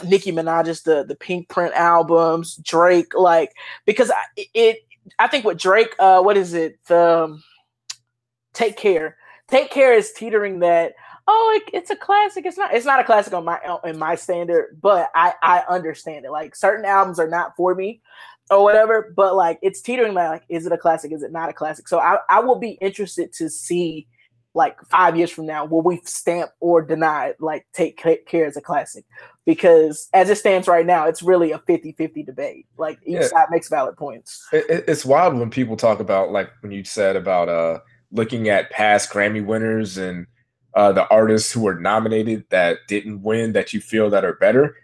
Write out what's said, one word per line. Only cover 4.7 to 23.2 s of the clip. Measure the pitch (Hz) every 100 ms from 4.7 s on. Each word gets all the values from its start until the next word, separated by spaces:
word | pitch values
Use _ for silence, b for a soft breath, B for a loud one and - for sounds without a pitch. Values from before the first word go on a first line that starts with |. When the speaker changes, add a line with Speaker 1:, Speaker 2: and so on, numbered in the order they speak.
| 220 _ _ _ -
Speaker 1:
I | 247
think | 285 208
with | 170
Drake, | 185 208 226 -
uh, | 190 185
what | 196 202
is | 175
it? | 170 160 _ -
The, | 170 170 165
um, | 160 156 b b _ _ _ - _ _ _ _ _
Take | - 226 -
Care. | 208 165 156 _ b b -
Take | 262 277
Care | 277 262
is | 226 208
teetering | - 220 214 202 180
that, | 175 170 170 - B B -
oh, | 440 453 427
it, | 427
it's | 359 -
a | -
classic. | - 415 415 370 349
It's | 359
not, | 392
it's | 233 269
not | 269
a | 240
classic | 214 202
on | 180 165
my, | 170 - 175 170
in | 160
my | 156 165
standard, | - 175 170 165 - 156
but | 196 180 - 165
I, | 180 -
I | 170 180 -
understand | 180 160 - 165 147 127
it. |
Like, | 151 147 -
certain | 196 220 196
albums | 196 185 170
are | 160
not | 170 165 -
for | 180 180
me | 196 233 B B B B -
or | 196
whatever, | 202 214 220 220 214 170
but, | 190 190
like, | 170 165
it's | 190 -
teetering | - 254 220 185
that, | 165
like, | 165 -
is | 165 170
it |
a | 165
classic? | 170 160 147
Is | 156
it | 143
not | 165 165
a |
classic? | - 156 156 -
So | 170
I, | 165 196 -
I | 202
will | 247 233
be | 226 -
interested | 196 196 190 175